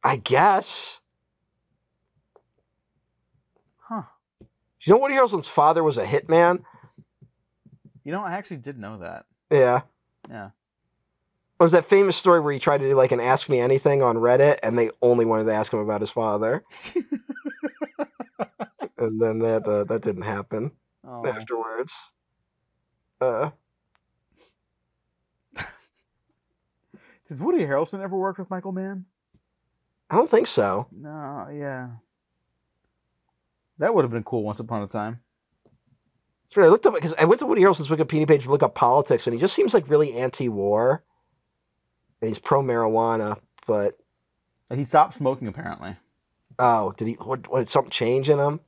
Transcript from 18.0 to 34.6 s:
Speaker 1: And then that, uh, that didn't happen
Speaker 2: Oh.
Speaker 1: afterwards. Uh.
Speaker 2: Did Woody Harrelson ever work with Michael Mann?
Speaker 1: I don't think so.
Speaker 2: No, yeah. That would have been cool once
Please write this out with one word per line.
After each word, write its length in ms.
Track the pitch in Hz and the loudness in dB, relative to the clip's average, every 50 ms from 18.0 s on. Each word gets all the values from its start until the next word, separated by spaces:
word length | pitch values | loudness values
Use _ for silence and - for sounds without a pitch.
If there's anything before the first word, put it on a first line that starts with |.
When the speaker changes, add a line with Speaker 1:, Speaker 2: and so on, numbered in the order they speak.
| 294 - _ _ 240 _ _ _ 233 - _ _ 214 - _ _ - - _ - | -12 -12 _ _ -20 _ _ _ -12 -12 _ _ -16 -16 _ _ -16 -16 _ -6
Speaker 1:
And 200 | 123 110 107 107 | -6 -4 -2 -2
then 160 | 113 113 110 113 | -2 -2 0 -2
that, 240 | 113 113 113 110 - | 0 0 0 -2 -2
uh, 200 | 107 104 104 104 | -2 -2 -2 -2
that 180 | 92 113 113 | -2 -4 -4
didn't 200 | - 117 101 90 | -4 -6 -6 -6
happen 500 | 92 107 107 101 98 _ - 107 117 147 _ _ _ _ _ _ _ | -8 -8 -8 -8 -10 _ -8 -8 -8 -8 _ _ _ _ _ _ _
Speaker 2:
Oh. 180 | - 127 120 120 | -20 -16 -10 -8
Speaker 1:
afterwards. 840 | 139 117 107 110 110 120 117 110 113 110 113 131 - - - - - _ _ _ _ _ _ _ _ _ _ _ _ _ _ _ _ _ _ _ _ _ _ | -8 -8 -8 -10 -10 -8 -8 -8 -8 -8 -10 -10 -10 -10 -16 -18 -20 _ _ _ _ _ _ _ _ _ _ _ _ _ _ _ _ _ _ _ _ _ _
Uh. 300 | 127 131 117 110 139 151 - _ _ _ _ _ _ _ _ _ _ _ _ _ _ _ _ _ _ _ _ _ _ _ _ _ _ _ _ _ _ _ _ _ _ _ _ _ _ _ _ - - - - _ _ _ _ _ _ _ _ _ _ _ _ _ _ _ _ _ _ _ _ _ _ _ - - _ _ _ _ _ - | -4 -4 -2 -4 -6 -8 -10 _ _ _ _ _ _ _ _ _ _ _ _ _ _ _ _ _ _ _ _ _ _ _ _ _ _ _ _ _ _ _ _ _ _ _ _ _ _ _ _ -16 -16 -16 -16 _ _ _ _ _ _ _ _ _ _ _ _ _ _ _ _ _ _ _ _ _ _ _ -20 -20 _ _ _ _ _ -16
Speaker 2:
Did 120 | 151 127 | -12 -6
Woody 200 | 165 294 370 330 180 | -4 -2 0 0 0
Harrelson 380 | 143 139 139 165 - - 190 | 0 0 -2 -2 -2 -6 -10
ever 140 | 190 190 185 | -10 -6 -6
work 220 | 190 185 196 185 - | -4 -4 -6 -6 -8
with 100 | 185 _ | -12 _
Michael 220 | 190 185 180 190 | -10 -10 -8 -8
Mann? 320 | 185 185 190 196 196 190 180 _ _ _ _ _ _ _ _ _ _ _ _ _ _ _ _ _ _ _ _ _ | -8 -8 -8 -10 -12 -14 -16 _ _ _ _ _ _ _ _ _ _ _ _ _ _ _ _ _ _ _ _ _
Speaker 1:
I 60 | - | 0
don't 140 | 196 285 320 | 0 2 4
think 160 | - 226 240 | 2 2 2
so. 400 | - - - 107 98 92 101 123 _ | 2 0 0 0 0 -2 -4 -6 _
Speaker 2:
No, 560 | - 92 143 151 151 156 147 139 143 139 92 - | -16 -20 -18 -18 -16 -14 -14 -14 -12 -14 -14 -14
yeah. 360 | 143 147 143 139 135 127 127 123 117 117 _ _ _ _ _ _ _ _ _ _ _ _ _ _ _ _ _ _ _ _ _ _ _ _ _ _ _ _ _ _ _ _ _ _ _ - | -12 -12 -10 -10 -10 -10 -12 -14 -16 -20 _ _ _ _ _ _ _ _ _ _ _ _ _ _ _ _ _ _ _ _ _ _ _ _ _ _ _ _ _ _ _ _ _ _ _ -4
That 160 | 151 202 233 | -4 0 2
would 80 | 190 139 | 2 0
have 60 | 123 | 0
been 140 | 117 117 104 | -2 -8 -8
cool 180 | - - 117 | -6 -6 -4
once 180 | 104 104 104 - | -4 -4 -8 -8